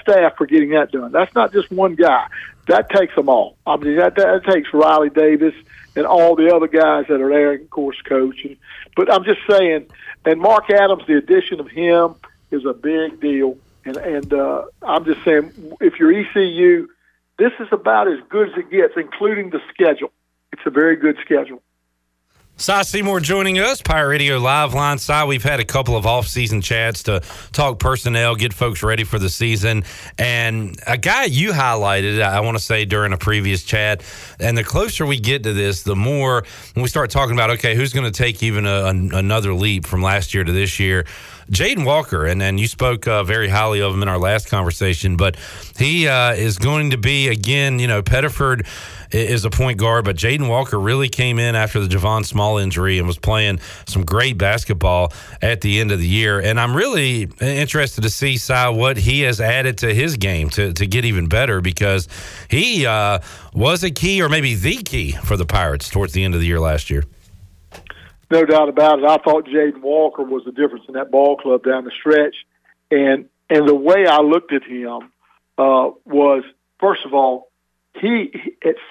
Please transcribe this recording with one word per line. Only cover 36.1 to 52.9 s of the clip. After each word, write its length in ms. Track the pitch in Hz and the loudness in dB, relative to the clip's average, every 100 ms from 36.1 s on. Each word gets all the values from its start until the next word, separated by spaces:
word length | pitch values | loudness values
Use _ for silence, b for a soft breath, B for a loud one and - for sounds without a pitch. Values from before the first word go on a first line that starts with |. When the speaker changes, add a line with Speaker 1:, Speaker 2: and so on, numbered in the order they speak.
| 143 135 123 B B B | -2 0 -2 B B B
Speaker 2:
when 100 | - | -6
we 40 | 123 | -4
start 220 | 151 127 | -2 -2
talking 240 | 139 131 | -2 0
about, 160 | 120 113 | 0 0
okay, 240 | 120 123 | 0 0
who's 180 | 113 135 | 0 -2
gonna 200 | 127 120 | -2 -4
take 280 | 101 123 107 | -2 -2 -2
even 260 | 113 104 101 | -4 -2 -2
a, 180 | 98 | -2
an, 280 | 95 95 92 | 0 -2 -2
another 400 | 92 98 110 98 | -2 0 0 -2
leap 320 | 90 107 95 | -2 -2 -2
from 160 | 80 92 | -2 -2
last 320 | 92 98 - | 0 -2 -2
year 120 | 98 | -4
to 80 | 85 | -2
this 260 | 90 98 - | -2 -2 -2
year, 280 | 95 92 87 B B B - | -2 -2 -4 B B B -6
Jaden 340 | 95 190 254 | -2 0 0
Walker, 400 | 131 151 151 87 | 0 0 -2 -4
and, 160 | 80 92 | -2 -2
and 180 | 98 95 | -2 -2
you 100 | 113 | -4
spoke, 380 | - 127 120 117 | -2 -2 -2 -2
uh, 160 | 107 | -2
very 240 | 95 110 101 | -2 -2 0
highly 340 | 101 110 104 | 0 0 -2
of 100 | 101 | -2
him 100 | 95 | -2
in 60 | 98 | -2
our 80 | 90 | -2
last 320 | 92 107 - | -2 -2 -2
conversation, 680 | 101 90 85 98 85 95 87 | -4 -4 -2 -2 -2 -2 0
but 200 | 95 82 B B B - | -2 -4 B B B -4
he, 300 | 139 175 156 | 0 0 0
uh, 280 | 131 123 | 2 0
is 220 | 107 113 92 | 0 -2 -2
going 340 | 120 151 147 | -2 0 -2
to 80 | 127 | -2
be, 300 | 120 139 135 | 0 0 0
again, 520 | 107 101 139 139 127 | -2 -2 0 0 -2
you 60 | 123 | -2
know, 160 | 104 | -2
Pettiford 640 | 92 127 147 - 139 123 92 B B B B | 0 0 0 -2 -2 -2 -6 B B B B
i-, 40 | 107 | -4
is 280 | 110 120 | -2 -2
a 60 | 104 | -2
point 280 | - 127 110 | 0 -2 0
guard, 280 | 113 120 101 | 0 0 -2
but 100 | 85 | -2
Jaden 320 | 110 147 135 | -2 -2 0
Walker 320 | 117 127 104 | -2 -2 -2
really 300 | 98 135 131 | -2 -2 -2
came 280 | - 127 117 | -2 -2 0
in 160 | 120 | -2
after 260 | 113 110 110 | -2 -2 -2
the 140 | 95 | -2
Javon 300 | 92 98 110 | 0 0 -2
Small 320 | 104 107 104 107 | -2 -2 0 0
injury 400 | 95 82 95 | -2 -2 -2